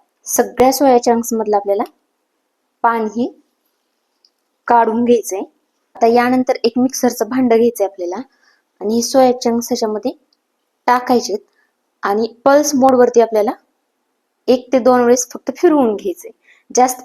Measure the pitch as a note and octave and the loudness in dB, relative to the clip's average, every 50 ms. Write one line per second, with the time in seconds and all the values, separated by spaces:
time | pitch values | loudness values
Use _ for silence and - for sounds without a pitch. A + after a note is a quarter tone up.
0 | _ _ _ _ _ - - - A3+ - - - B3 C4 C4 - C#4+ C4+ B3 A#3+ | _ _ _ _ _ -4 -4 -4 -4 -2 -2 0 0 0 2 2 2 2 2 2
1 | - B3 A#3 A#3 A#3 - A#3 A3 G#3 G#3 G#3 G3+ G3+ G3+ G3 G#3+ - - _ _ | 2 0 0 -2 -2 -4 -6 -4 -2 -2 -2 -2 -2 -2 -4 -4 -4 -8 _ _
2 | _ _ _ _ _ _ _ _ _ _ _ _ _ _ _ _ - A#3 A#3 A3+ | _ _ _ _ _ _ _ _ _ _ _ _ _ _ _ _ -2 -2 -2 -2
3 | A3 G#3+ A3 A#3+ B3+ F4+ - _ _ _ _ _ _ _ _ _ _ _ _ _ | -4 -6 -4 -6 -6 -6 -8 _ _ _ _ _ _ _ _ _ _ _ _ _
4 | _ _ _ _ _ _ _ _ _ _ _ _ _ - A#3+ A#3 A3+ A3 G#3+ A#3+ | _ _ _ _ _ _ _ _ _ _ _ _ _ 2 2 2 2 2 0 -2
5 | A#3+ A#3 A#3+ A3 - - F#3 G3+ - - _ _ _ _ _ _ _ _ _ - | 0 0 0 0 0 -6 -10 -10 -10 -14 _ _ _ _ _ _ _ _ _ 0
6 | A#3 A3+ A#3 A#3+ A#3+ B3+ B3+ B3+ B3 - - - - A#3 - B3 B3+ C4 - - | 0 2 2 2 0 0 0 0 -2 -2 -4 -2 -4 -2 -2 0 -2 -2 -2 -2
7 | B3+ A#3+ A#3+ - A3 G#3 B3+ C4 B3+ A#3 A3+ A3 A#3+ A#3 A3+ - G3 F#3+ G3 F#3 | -2 -2 -2 -4 -6 -4 -2 -2 0 2 2 2 2 0 0 -2 -4 -6 -6 -8
8 | F3 F3 F#3 A3+ C4+ - _ _ _ _ _ _ _ _ _ _ F#3+ G#3 A3+ A#3 | -10 -10 -10 -10 -14 -16 _ _ _ _ _ _ _ _ _ _ -6 -4 -2 -2
9 | A3+ - - C4 B3+ B3 B3 B3 - A#3 A#3 A#3 A#3 - B3 - A3+ G#3+ G#3+ G#3 | -2 0 2 4 4 4 2 0 -2 -2 -2 -2 -4 -6 -6 -4 -4 -4 -6 -6
10 | G#3 C4+ - - _ _ _ _ _ _ _ _ _ _ _ _ _ B3+ B3 B3 | -6 -8 -10 -10 _ _ _ _ _ _ _ _ _ _ _ _ _ 0 0 0
11 | B3 - B3 A#3 A#3 - G3 - - _ _ _ _ _ _ _ _ _ _ _ | 0 0 0 0 0 -2 -6 -8 -8 _ _ _ _ _ _ _ _ _ _ _
12 | - G3 G3+ G#3+ A#3 A3+ - _ - C#4 C#4 D4 D4 D4+ D4+ B3 C4 C4+ C4 B3 | -6 -4 -2 -2 -4 -4 -8 _ 2 4 4 4 2 0 0 2 4 4 4 4
13 | A#3+ A#3+ - A#3 A3+ A3+ A3 G#3+ G3+ B3+ - - _ _ _ _ _ _ _ _ | 2 4 4 2 2 2 0 0 -2 -2 -4 -8 _ _ _ _ _ _ _ _
14 | _ _ _ _ _ _ _ _ _ - B3+ B3+ - B3+ C4+ B3+ G#3+ B3+ B3 B3 | _ _ _ _ _ _ _ _ _ 0 0 0 0 0 0 2 4 4 2 4
15 | A#3+ A#3+ B3 C4 - - - - - - B3+ - F4+ E4+ D4+ C#4+ B3 A3 G3+ G3 | 4 2 2 2 0 -6 -14 -10 -10 -10 -4 0 2 2 4 2 2 0 -2 -4
16 | G3+ F3+ - - - - - _ _ _ _ _ _ - - A#3+ B3+ B3+ - - | -6 -8 -8 -8 -14 -20 -20 _ _ _ _ _ _ -4 0 0 2 2 0 -4